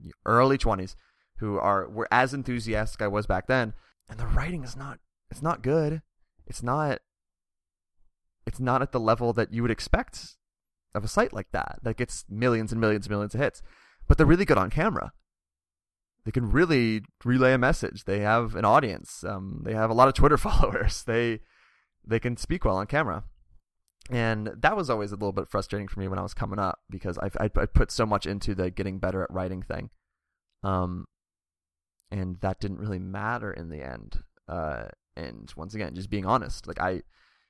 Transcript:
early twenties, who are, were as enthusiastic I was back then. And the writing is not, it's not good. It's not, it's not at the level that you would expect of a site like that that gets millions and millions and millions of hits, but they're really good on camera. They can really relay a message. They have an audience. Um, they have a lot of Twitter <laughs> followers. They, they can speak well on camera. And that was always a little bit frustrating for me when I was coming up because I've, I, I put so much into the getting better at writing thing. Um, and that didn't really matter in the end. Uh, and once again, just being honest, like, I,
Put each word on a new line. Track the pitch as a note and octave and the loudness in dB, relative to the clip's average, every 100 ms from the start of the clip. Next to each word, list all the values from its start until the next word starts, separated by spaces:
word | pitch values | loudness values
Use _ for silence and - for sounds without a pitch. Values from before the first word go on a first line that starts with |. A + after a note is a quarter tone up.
| - - - | -18 -8 2
early | A2+ C3+ C3+ | 6 6 4
twenties, | A#2 G2 F#2 - _ _ _ - | 2 0 -4 -12 _ _ _ -8
who | A2 G2+ | -4 0
are, | F#2+ G2 F#2 | 2 2 0
were | G#2 A#2 | -6 0
as | A#2 B2+ | 2 2
enthusiastic | C#3 B2 B2 A2 G#2+ A2 - | -2 -4 -4 -2 -2 -2 -2
I | G#2+ | -2
was | G#2 G#2+ | -2 0
back | F#2 - | -2 0
then. | C3 A2+ - - _ - | 0 0 -6 -16 _ -16
And | A2 | -6
the | A#2 | 0
writing | B2+ D3+ F3 | 2 0 -4
is | B2 C3 | -8 -10
not, | C#3 - _ _ _ | -10 -12 _ _ _
it's | B2+ | -6
not | D3+ F3 | -4 -2
good. | B2+ D#3+ D3+ D#3+ - _ _ _ - | 0 2 2 -2 -8 _ _ _ -16
It's | - | -8
not, | A#2+ C#3 D3+ B2 - _ _ _ _ _ _ _ _ _ _ _ _ _ - | -4 -2 -2 -4 -8 _ _ _ _ _ _ _ _ _ _ _ _ _ -10
it's | - | -4
not | B2+ C3 | 0 0
at | C3+ | 0
the | B2+ | 0
level | A2 A2+ A#2+ | 2 2 2
that | A#2 A2 | 0 -2
you | A2+ | 0
would | A#2 | -2
expect | A2 - G3 C4 - - - _ _ _ _ _ | -2 0 0 0 -12 -20 -20 _ _ _ _ _
of | G2+ | -6
a | G#2 | -2
site | - A#3+ | 0 0
like | - F#2+ | -2 -6
that | - - - | -6 -6 -6
that | A#2 A2 | -6 -4
gets | - - - | -4 -6 -10
millions | G2+ B2+ A#2 G#2+ | -2 2 2 0
and | A2 | 0
millions | A2 G#2 G2 | 2 2 0
and | |
millions | G#2 G#2 | -4 -2
of | A#2 | -2
hits, | C#3 - - - _ _ - | -2 -4 -14 -20 _ _ 4
but | - | 6
they're | D#3 | 8
really | F3 | 6
good | E3+ B2 | 6 4
on | F#2 | 2
camera. | - G3 B2 - - _ _ _ _ _ _ _ _ _ _ | 0 0 0 -6 -10 _ _ _ _ _ _ _ _ _ _
They | - | -4
can | B2+ A#2 | -2 2
really | A#2+ F3 C#3+ A#2 A2 G2+ _ | 4 6 4 4 0 -4 _
relay | A#2+ B2+ B2+ | 2 6 6
a | C3 | 6
message. | B2+ C3+ A2+ - | 4 2 -2 -6
They | - G2+ | -4 0
have | G#2 A2+ A2+ | 2 2 2
an | A2 | 0
audience. | G#2 B2+ C3 F2+ - - | 4 4 4 -4 -12 -12
Um, | - G2+ F#2+ A2+ | -10 -8 -8 -8
they | A2 | -6
have | A2 A2 | -2 2
a | |
lot | A2+ C3+ | 6 6
of | |
Twitter | - C#3+ D3 | 8 6 6
<laughs> | |
followers. | - - - - - - | 6 6 6 2 0 -2
They, | - A#2 A#2+ A2 - _ _ _ _ _ - | -2 0 0 -2 -8 _ _ _ _ _ -4
they | A2+ | -2
can | B2 A#2+ | -2 -4
speak | - F3 | -4 0
well | - F#2+ | 2 0
on | G#2 | 0
camera. | C#3+ C#3 F#2 - - _ - _ _ _ _ - | -2 -2 -4 -8 -16 _ -20 _ _ _ _ -6
And | B2 A2+ G#2+ G#2+ - | -2 0 0 -4 0
that | D#3 E3 | 0 2
was | D#3 | 0
always | A2+ G2+ | -2 -4
a | G2+ | -4
little | G#2 | -4
bit | G2 - | -4 -2
frustrating | G2+ - G#2 G2 | -4 -2 -6 -6
for | - | -6
me | F#2+ | -4
when | F#2+ | -4
I | |
was | F#2+ | -6
coming | - A2 G2 | -6 -4 -2
up | F#2+ - - | -2 -4 -10
because | G2 F#2+ F2 | -8 -6 -4
I've, | G2 - | -4 -2
I, | |
I | G#2 - G#2 | 0 2 4
put | - A2 | 4 4
so | - A2 | 2 0
much | G#2 - | 0 0
into | G2+ - | -2 -2
the | F#2+ F#2 | 0 -2
getting | F2+ G2 F#2+ | -2 -6 -4
better | F#2 F#2+ | -2 -2
at | F2+ | -4
writing | F#2 F#2 F#2 | -4 -6 -6
thing. | - D#2+ - - _ _ _ _ _ _ | -8 -10 -10 -16 _ _ _ _ _ _
Um, | G2 F#2 F2+ F2+ - _ _ _ _ _ _ _ _ _ _ | -2 0 -2 -6 -12 _ _ _ _ _ _ _ _ _ _
and | G2+ F#2 F2+ | -6 -6 -4
that | G2 F#2 | -4 -4
didn't | G2+ F#2+ | -6 -6
really | G#2+ F#2 | -6 -6
matter | F#2 G2 G#2+ A#2+ G#2+ | -6 -6 -6 -4 -6
in | - E2 | -8 -10
the | D2+ | -10
end. | C2 A#1+ G#1+ - - _ - | -10 -12 -6 -6 -6 _ -10
Uh, | E2+ D#2 B1+ G#1 - _ - | -6 -6 -6 -10 -16 _ -14
and | D#2 A1 G#1+ - | -14 -14 -16 -14
once | E2+ | -12
again, | G#2+ F2+ | -8 -8
just | D2+ G2 | -8 -6
being | G#2 F#2 | -4 0
honest, | B2 G#2 - - | 0 -2 -8 -10
like, | E2+ | -4
I, | F#2 F#2 - _ _ _ _ | -2 -2 -8 _ _ _ _